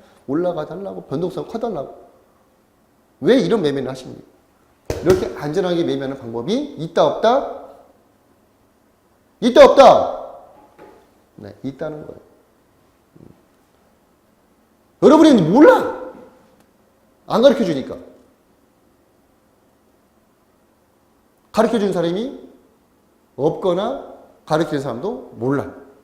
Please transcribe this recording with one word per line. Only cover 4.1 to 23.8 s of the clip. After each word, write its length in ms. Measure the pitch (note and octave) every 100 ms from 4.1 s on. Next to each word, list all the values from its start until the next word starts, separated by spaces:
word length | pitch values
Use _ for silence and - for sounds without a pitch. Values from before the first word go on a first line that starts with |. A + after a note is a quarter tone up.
| B2 - _ _ _ _ _ - -
이렇게 300 | D#3 F#3 F#3+ -
안전하게 480 | D3 D#3+ F3+ F3
매매하는 340 | C3+ C3+ C3+ C3+
방법이 580 | A#2 A#2 A#2+ A#3+ D4 -
있다, 280 | E3 - D#3
없다? 540 | - G#3+ B3+ - - - - - _ _ _ _ _ _ _ _ _ _ _ _ _ _ -
있다, 240 | A#3+ B3
없다? 560 | C4 - B3+ C#3+ - - - - - - - _ - - _ _ _ -
네, 180 | G2+ -
있다는 440 | C3 C#3 D#3 D3+ D#3
거예요. 140 | - _ _ _ _ _ _ _ _ _ -
음. 60 | - - _ _ _ _ _ _ _ _ _ _ _ _ _ _ _ -
여러분이 380 | G#3 D4+ D#4+ B3
몰라! 720 | D#3 A3 G4 G#4 - - - - - _ _ _ _ _ _ _ _ _ -
안 140 | F3+
가르쳐 240 | C4 A#3+
주니까. 320 | F#3 C#3 - - - - _ _ _ _ _ _ _ _ _ _ _ _ _ _ _ _ _ _ _ _ _ _ _ _ _ _ _ _ _ _ _ _ _
가르쳐 260 | - A3+ A#3
준 140 | G3
사람이 580 | F3 E3+ F3+ B3+ - - - _ _ _ _ _ _ _ -
없거나 800 | D3 D#3 F#3+ F3